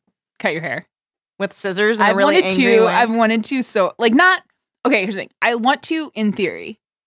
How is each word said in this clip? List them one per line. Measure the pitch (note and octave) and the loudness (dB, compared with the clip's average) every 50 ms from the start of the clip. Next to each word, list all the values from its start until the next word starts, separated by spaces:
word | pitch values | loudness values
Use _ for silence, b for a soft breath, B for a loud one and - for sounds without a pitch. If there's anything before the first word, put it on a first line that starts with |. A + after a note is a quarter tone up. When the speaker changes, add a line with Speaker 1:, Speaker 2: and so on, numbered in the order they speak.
| _ _ _ _ _ _ _ _ | _ _ _ _ _ _ _ _
Speaker 1:
Cut | - G3 D3+ | -4 -4 -4
your | D#3+ D#3+ | -4 -6
hair? | D#3 A#2+ D3 - _ _ _ _ _ _ _ _ _ _ _ | -8 -8 -10 -10 _ _ _ _ _ _ _ _ _ _ _
Speaker 2:
With | G3 G3 - | -8 -8 -8
scissors | - - G3 F#3 F#3 G#3 G#3+ A3+ G#3+ | -8 -8 -6 -2 0 0 0 2 2
in | G3+ | 2
a | G#3 | 2
Speaker 1:
I've | A3 | 2
Speaker 2:
really | G3 G3 - D4+ | 4 2 4 4
Speaker 1:
wanted | F#4+ F4+ F#4+ - | 2 2 2 0
Speaker 2:
angry | D4 B3+ A#3 A#3 | 0 2 4 4
Speaker 1:
to. | A3 A3 | 4 4
Speaker 2:
way? | - F3+ | 4 2
Speaker 1:
I've | G#3+ A#3+ A3+ | 2 0 0
wanted | A3+ A#3 A3+ A3 A3+ A3+ G#3+ | 2 0 2 2 2 0 -2
to. | - C#4 C4 B3 | -4 -4 -4 -4
So, | - - G#3+ F#3 F3 - - | -4 -2 0 0 0 -2 0
like, | A#3 A#3 A3 | 0 2 4
not, | C#4 F4 F#4 F#4 F4 - _ _ _ _ _ _ _ _ | 4 4 4 2 0 -4 _ _ _ _ _ _ _ _
okay, | - C4+ G#3+ F#3 | 0 0 0 0
here's | G3 G3+ | -2 -6
the | G3 C#3 | -8 -10
thing. | - _ _ | -12 _ _
I | - A3 A#3+ | -2 -2 -2
want | A#3+ A3 B3+ C#4+ C#4+ - | 0 0 -2 -2 -2 -4
to | - E4 D#4+ D#4 C4+ - | -6 -6 -6 -6 -8 -6
in | - A3 G#3 G3 | -4 -2 -2 -2
theory, | - G3+ D#3 F2+ E2 F2 - A3 - _ _ _ _ _ | -2 -4 -4 -4 -8 -12 -16 -16 -18 _ _ _ _ _